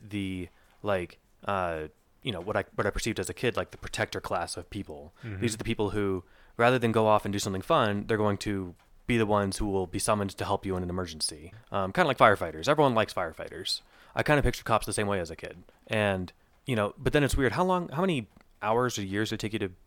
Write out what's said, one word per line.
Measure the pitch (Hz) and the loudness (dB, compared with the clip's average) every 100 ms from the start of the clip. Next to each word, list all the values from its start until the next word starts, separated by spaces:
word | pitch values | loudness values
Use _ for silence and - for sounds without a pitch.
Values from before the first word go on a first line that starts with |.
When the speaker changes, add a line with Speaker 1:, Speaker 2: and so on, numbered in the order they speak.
| 107 | -8
Speaker 1:
the, | 104 95 92 87 _ _ _ | -6 -4 -6 -8 _ _ _
like, | 104 95 87 - _ _ - | -2 -2 -4 -12 _ _ -4
uh, | 98 90 80 78 _ _ _ | -2 -2 -4 -8 _ _ _
you | 135 | -8
know, | 90 | -6
what | 190 104 | -2 -2
I, | - - | -2 -2
what | 104 | -2
I | |
perceived | - - - | 0 -2 -2
as | - | -6
a | |
kid, | - 123 98 | -2 -2 -2
like, | 90 | -4
the | - | -8
protector | - - 107 98 | -8 -4 -2 -4
class | - 92 85 - | -4 -4 -4 -8
of | - | -10
people. | 101 - 73 76 - | -8 -8 -12 -16 -14
Speaker 2:
Mm-hmm. | 117 98 | -10 -4
Speaker 1:
These | 117 | -4
are | 107 | -2
the | |
people | 107 113 104 | -4 -2 0
who, | 104 98 92 - - - - | 0 0 -2 -6 -20 -10 2
rather | 117 127 | 4 4
than | 117 | 4
go | 110 110 | 4 6
off | 104 104 | 4 2
and | |
do | 101 | -4
something | 107 95 | -2 -4
fun, | - 160 110 104 104 | 2 2 2 0 -2
they're | 110 | 0
going | 107 98 | 0 0
to | 107 98 90 - _ - - | -2 -4 -6 -12 _ -10 0
be | 117 | 2
the | 104 | 4
ones | 104 98 - | 2 2 0
who | 104 | 0
will | 98 90 | 0 -2
be | 98 | -2
summoned | - 104 98 | 0 0 0
to | - 98 | -4 -2
help | 98 98 | -2 -2
you | 92 | -2
in | |
an | 87 | -2
emergency. | 90 87 78 - 78 76 - - | -4 -6 -4 -6 -6 -16 -20 -6
Um, | 98 95 | -4 -2
kinda | 180 160 | 0 2
like | 127 | 6
firefighters. | 147 101 85 78 95 | 6 6 0 -2 2
Everyone | 151 139 113 | 4 4 4
likes | 101 | 0
firefighters. | - 85 - 85 - 95 - - - - - | -2 -6 -6 -12 -8 -6 -8 -10 -20 -8 -2
I | |
kinda | 113 147 | 2 4
pictured | 123 - - | 2 0 0
cops | 110 - | 0 0
the | |
same | 107 101 | -2 0
way | 101 | 0
as | 80 | -4
a | 80 | -8
kid. | - 82 - _ - | -14 -14 -20 _ -4
And, | 110 104 95 90 - _ _ - | 0 2 0 -4 -12 _ _ -2
you | 113 | 0
know, | 101 - | 0 -2
but | 127 | 0
then | 147 | 2
it's | 135 - | 4 2
weird. | 127 | 2
How | 127 | 2
long, | 185 180 175 | 2 0 -2
how | 143 | -2
many | 190 143 104 - _ - | 0 0 -4 -14 _ -6
hours | 104 117 123 107 | 0 2 2 -2
or | |
years | 98 101 110 | -2 -2 -2
did | 110 | -2
it | |
take | 107 | -4
you | 104 | -4
to | 98 90 | -4 -6